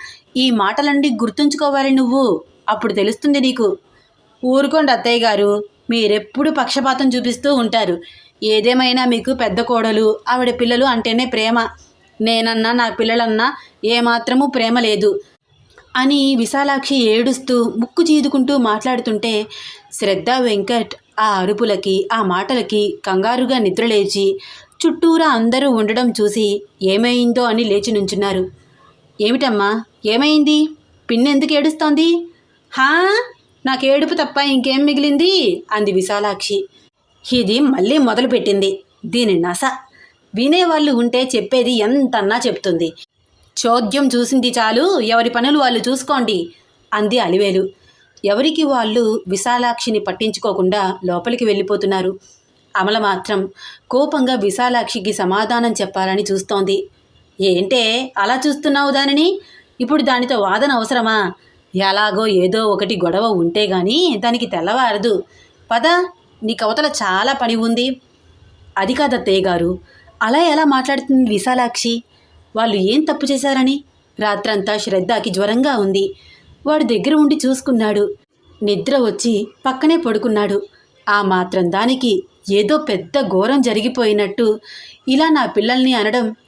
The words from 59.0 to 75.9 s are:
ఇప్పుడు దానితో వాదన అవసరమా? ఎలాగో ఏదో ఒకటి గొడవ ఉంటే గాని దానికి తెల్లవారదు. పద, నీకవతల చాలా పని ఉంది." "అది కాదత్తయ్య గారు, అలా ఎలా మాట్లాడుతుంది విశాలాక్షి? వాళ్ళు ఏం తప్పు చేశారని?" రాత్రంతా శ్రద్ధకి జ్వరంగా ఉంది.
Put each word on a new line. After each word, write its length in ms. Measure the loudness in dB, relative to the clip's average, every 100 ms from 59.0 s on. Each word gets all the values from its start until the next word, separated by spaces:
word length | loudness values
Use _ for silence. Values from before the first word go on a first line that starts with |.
| 0 2 2 0 -10 -20 _ _
ఇప్పుడు 200 | -2 0
దానితో 380 | 2 0 0 0
వాదన 320 | 0 0 0
అవసరమా? 600 | 0 0 0 0 0 -2 -6 _ _ _ -2
ఎలాగో 520 | 0 2 0 0 2
ఏదో 400 | 2 2 2 0
ఒకటి 300 | 0 -2 -2
గొడవ 300 | 0 0 0
ఉంటే 400 | 0 0 0 0
గాని 480 | 0 0 2 0 0
దానికి 260 | 0 -2 -2
తెల్లవారదు. 800 | -4 -2 0 0 0 0 -2 -4 -18 _ _ _
పద, 160 | 0 2 2 0 -8 _ _
నీకవతల 420 | -6 -2 -2 0 -2
చాలా 480 | -2 -2 0 0
పని 220 | -2 -2 0
ఉంది." 460 | 0 0 -2 -4 _ _ _ -20 -20 _ -10 -6
"అది 160 | -4
కాదత్తయ్య 480 | 0 0 0 0 0
గారు, 380 | 2 0 -2 -4 -10 -20 -20 -6
అలా 220 | 0 2
ఎలా 200 | 2 2 2
మాట్లాడుతుంది 640 | 2 0 -4 0 2 2
విశాలాక్షి? 720 | 0 0 0 -2 -2 -4 -4 -8 _ _ _ _ -4
వాళ్ళు 200 | -2 0
ఏం 260 | 2 2
తప్పు 240 | 0 -2 -2
చేశారని?" 580 | -2 0 2 0 0 -6 _ _ -4
రాత్రంతా 580 | -2 -2 -2 -4 -2 -4
శ్రద్ధకి 520 | -2 -2 0 -2 -2
జ్వరంగా 480 | -2 0 0 0 0
ఉంది. 380 | 0